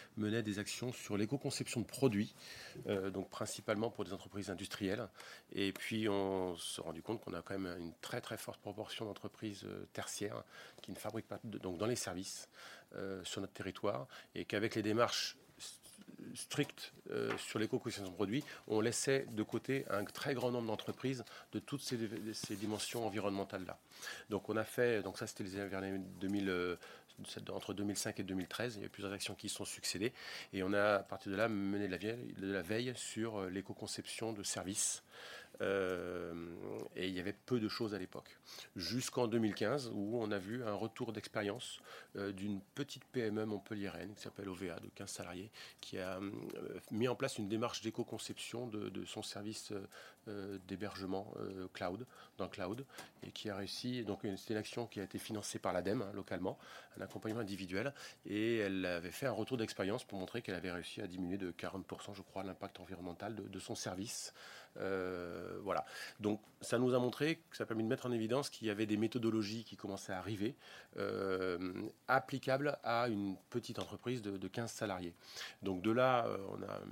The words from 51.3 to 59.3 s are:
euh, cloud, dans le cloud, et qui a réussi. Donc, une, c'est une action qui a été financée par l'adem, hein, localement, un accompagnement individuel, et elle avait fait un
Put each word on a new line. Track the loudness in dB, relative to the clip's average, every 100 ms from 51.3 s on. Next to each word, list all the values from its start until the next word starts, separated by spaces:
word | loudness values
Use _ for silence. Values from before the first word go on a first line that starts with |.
| -4
euh, | -4 -4 -6
cloud, | -2 -2 -2 -6 -14 -10 -4
dans | -4
le |
cloud, | -2 -2 -2 -6 -12 -14 -12
et | -10
qui | -6 -4
a | -2
réussi. | -2 -2 -2 0 0
Donc, | 0
une, | 0 -2
c'est | 0
une | 0
action | 0 -2 -2
qui | -4
a |
été | -4 -4
financée | -2 -2 -2 0
par | 2
l'adem, | 4 4 2
hein, | 0
localement, | -4 -4 0 0 -2 -8 -16 -12 -8
un |
accompagnement | -8 -4 -2 0
individuel, | -2 -2 -2 0 -2 -4 -12 -10 -2
et | 2 4 4
elle | 4 4 2
avait | 0 -2
fait | 0
un | 0